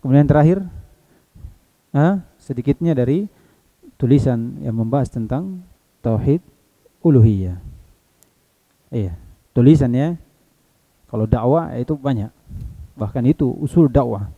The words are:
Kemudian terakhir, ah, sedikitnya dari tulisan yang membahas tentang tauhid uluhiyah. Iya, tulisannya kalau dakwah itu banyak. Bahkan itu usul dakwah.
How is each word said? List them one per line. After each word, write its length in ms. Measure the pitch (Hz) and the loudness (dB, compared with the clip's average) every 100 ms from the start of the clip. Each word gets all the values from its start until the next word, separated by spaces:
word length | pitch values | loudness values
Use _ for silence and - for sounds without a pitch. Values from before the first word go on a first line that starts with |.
Kemudian 240 | - 139 | 4 2
terakhir, 400 | 143 151 151 185 185 - - _ _ _ _ - - - _ _ _ | 4 4 4 2 -4 -16 -20 _ _ _ _ -20 -20 -20 _ _ _
ah, 320 | 139 160 196 - _ | 0 0 0 -6 _
sedikitnya 560 | _ 123 127 135 170 139 | _ -6 -2 -2 0 0
dari 320 | 123 160 208 _ _ _ _ _ 294 _ | 0 -2 -4 _ _ _ _ _ -20 _
tulisan 640 | 123 139 117 120 117 147 | 2 2 2 -2 -4 -8
yang 160 | 131 113 | -6 -4
membahas 320 | 113 139 120 | -2 -2 -2
tentang 480 | 123 110 131 190 185 180 _ _ _ | -6 -6 -6 -8 -12 -16 _ _ _
tauhid 400 | 117 110 117 160 _ _ _ _ _ _ | -4 -2 0 -2 _ _ _ _ _ _
uluhiyah. 560 | 170 135 110 101 92 90 - - - _ _ _ _ _ _ _ _ _ _ | 2 6 6 4 -4 -8 -16 -20 -20 _ _ _ _ _ _ _ _ _ _
Iya, 240 | 117 95 82 - - _ | -6 -6 -8 -18 -20 _
tulisannya 640 | - 123 156 131 123 151 175 - _ _ _ _ _ _ _ _ | 4 6 6 4 0 -2 -6 -14 _ _ _ _ _ _ _ _
kalau 160 | 113 110 | -6 0
dakwah 480 | 120 120 156 165 | 0 2 0 -2
itu 240 | 123 123 151 | -8 -6 -6
banyak. 320 | 135 123 104 _ _ - - - - | -4 -4 -6 _ _ -16 -14 -16 -20
Bahkan 320 | - 104 135 123 | -8 -6 -2 0
itu 240 | 160 135 135 | 0 -2 -4
usul 320 | 147 170 151 | -2 2 2
dakwah. 400 | 123 120 101 - | 2 -2 -6 -10